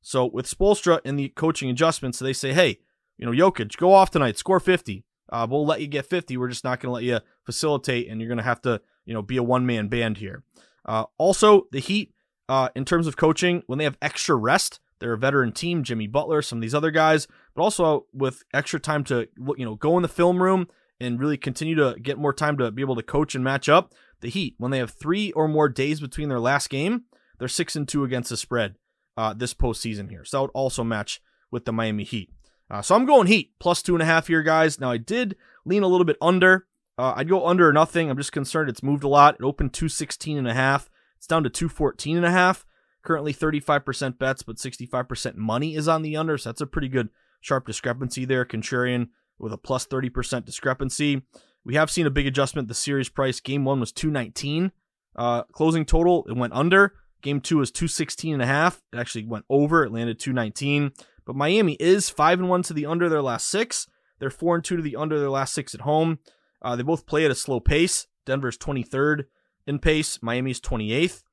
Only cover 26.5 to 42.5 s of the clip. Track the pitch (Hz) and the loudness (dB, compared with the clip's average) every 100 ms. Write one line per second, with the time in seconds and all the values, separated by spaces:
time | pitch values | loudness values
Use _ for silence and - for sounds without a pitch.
26.5 | 139 - 135 165 240 - _ _ _ 123 | 0 0 -4 -2 -4 -6 _ _ _ -8
27.5 | - 170 160 147 147 139 127 120 117 - | -4 -4 -4 -4 -2 -2 -2 -4 -8 -4
28.5 | 123 104 98 _ _ _ - 110 107 123 | -2 -2 -6 _ _ _ -4 -4 -4 -8
29.5 | - 131 113 117 104 101 92 - 139 139 | -2 -2 -2 -6 -8 -10 -14 -6 -4 -4
30.5 | - 135 127 117 110 101 - _ _ _ | -2 -4 -2 -4 -4 -6 -10 _ _ _
31.5 | 120 117 113 113 107 98 117 90 - _ | -8 -6 -4 -2 -4 -6 -8 -10 -18 _
32.5 | _ _ 101 - 202 262 285 185 214 - | _ _ -10 2 2 8 6 8 4 2
33.5 | _ 180 175 - 175 160 165 160 160 156 | _ -2 0 0 0 4 2 2 0 2
34.5 | 160 160 147 131 120 117 226 240 190 _ | 4 2 0 -4 -4 -2 -2 -2 -6 _
35.5 | _ - 196 190 180 175 143 165 185 185 | _ -2 2 4 4 4 2 2 6 6
36.5 | 185 _ _ _ - 131 - 151 185 165 | 6 _ _ _ -4 -2 -2 0 2 2
37.5 | 185 170 147 160 175 160 135 139 - 139 | 6 6 6 4 2 -2 -4 -4 -6 -4
38.5 | 160 151 117 135 143 143 143 147 143 127 | -4 -4 -4 -2 0 4 8 8 6 -4
39.5 | 147 135 - 160 - 151 - - 151 123 | -2 -4 -2 -4 -4 -8 -8 -6 -4 -2
40.5 | 117 131 139 - _ _ _ - 165 139 | 2 2 2 -2 _ _ _ -2 0 0
41.5 | - 165 - 147 - 143 165 175 180 180 | -2 -6 0 -2 -2 -2 0 2 4 4